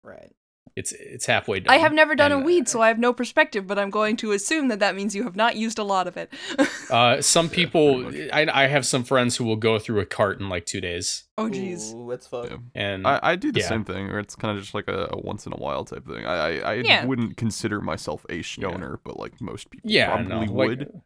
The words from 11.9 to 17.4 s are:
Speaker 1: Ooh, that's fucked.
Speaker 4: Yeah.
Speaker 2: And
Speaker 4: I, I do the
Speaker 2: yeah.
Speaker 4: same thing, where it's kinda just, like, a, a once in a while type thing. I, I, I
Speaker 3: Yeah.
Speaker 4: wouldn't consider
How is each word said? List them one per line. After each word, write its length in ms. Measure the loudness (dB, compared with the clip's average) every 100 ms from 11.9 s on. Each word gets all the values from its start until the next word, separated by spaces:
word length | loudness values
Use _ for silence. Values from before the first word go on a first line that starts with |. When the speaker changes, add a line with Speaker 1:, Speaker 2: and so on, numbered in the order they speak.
Speaker 1:
Ooh, 140 | -12 -10
that's 180 | -10 -8
fucked. 240 | -10 -10
Speaker 4:
Yeah. 40 | -12 -14
Speaker 2:
And 320 | -6 -6 -2 0
Speaker 4:
I, 140 | 2
I 140 | 0 0
do 160 | 0
the 80 | 0
Speaker 2:
yeah. 80 | 0
Speaker 4:
same 160 | -2
thing, 220 | -4 -6 -6
where 120 | -6
it's 140 | -8
kinda 240 | -6 -6 -6
just, 140 | -6
like, 160 | -8 -4
a, 200 | -4 -4
a 60 | -6
once 260 | -6 -8
in 80 | -8
a 40 | -8
while 280 | -6 -6
type 220 | -6 -12 -10
thing. 180 | -8
I, 100 | -4
I, 160 | 0 0 -2
I 140 | -2 -2
Speaker 3:
Yeah. 280 | 2 2
Speaker 4:
wouldn't 320 | 2 -2 -2
consider 460 | -2